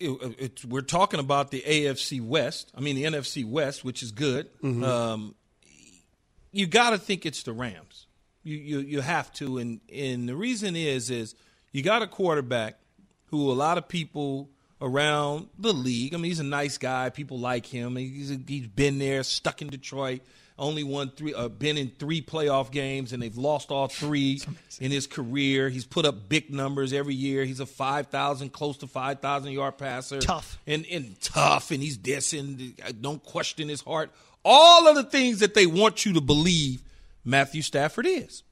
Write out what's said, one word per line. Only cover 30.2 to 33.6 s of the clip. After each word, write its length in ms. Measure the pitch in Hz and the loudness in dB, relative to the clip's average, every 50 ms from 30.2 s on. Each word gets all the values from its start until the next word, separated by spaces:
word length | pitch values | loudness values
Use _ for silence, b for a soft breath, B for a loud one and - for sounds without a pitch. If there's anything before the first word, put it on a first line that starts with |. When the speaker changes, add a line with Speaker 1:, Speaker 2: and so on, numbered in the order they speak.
Speaker 3:
Tough. 380 | 135 - 180 156 - - - - - | -2 0 -2 -2 -6 -10 -16 -14 -6
Speaker 1:
And, 180 | - 151 156 160 165 | -4 -4 -4 -4 -6
and 280 | 175 165 135 113 95 - - | -8 -8 -8 -8 -10 -10 -10
tough, 480 | - - - 147 147 147 135 - - | -4 0 2 4 6 4 4 2 0
and 120 | 165 131 139 | -4 -4 -4
he's 140 | 156 139 | -4 -8
this, 380 | 101 92 123 139 139 127 - 165 | -6 -6 -4 -4 -2 -2 -4 -4
and, 400 | 151 139 139 139 127 127 123 117 - - | -4 -6 -8 -10 -10 -12 -14 -14 -12 -12
uh, 80 | - 123 107 | -12 -10 -8
don't 220 | 117 143 151 135 - | -8 -8 -8 -8 -10
question 460 | - - 170 147 - - - | -8 -6 -6 -6 -4 -6 -6